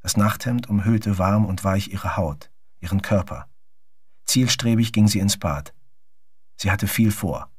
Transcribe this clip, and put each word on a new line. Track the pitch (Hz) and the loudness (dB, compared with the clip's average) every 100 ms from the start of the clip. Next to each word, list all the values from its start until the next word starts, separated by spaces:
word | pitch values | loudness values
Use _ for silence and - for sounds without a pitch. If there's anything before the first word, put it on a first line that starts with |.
Das | - - | -2 2
Nachthemd | 104 - - 120 117 | 2 2 -2 -2 0
umhüllte | 104 98 113 107 95 | 0 2 2 2 2
warm | 92 104 | 4 4
und | 104 92 | 2 0
weich | 98 95 - | 0 0 -2
ihre | 98 95 - | -4 -4 -2
Haut, | 85 73 - - - - | -4 -4 -14 -20 -20 -14
ihren | 87 98 | -2 -2
Körper. | - 101 87 85 - - - - - - - - | 0 0 0 -10 -14 -18 -20 -20 -20 -20 -20 -14
Zielstrebig | - 127 123 - 117 113 117 | -2 2 2 2 2 4 2
ging | 110 107 | 4 4
sie | 101 | 4
ins | 98 98 | 0 0
Bad. | 87 71 73 - - - - - - - - | -2 -4 -8 -16 -18 -18 -18 -18 -18 -18 -18
Sie | - 98 | -6 -2
hatte | 98 104 | 0 -2
viel | - 113 | 2 2
vor. | 101 95 - - | 2 -4 -4 -8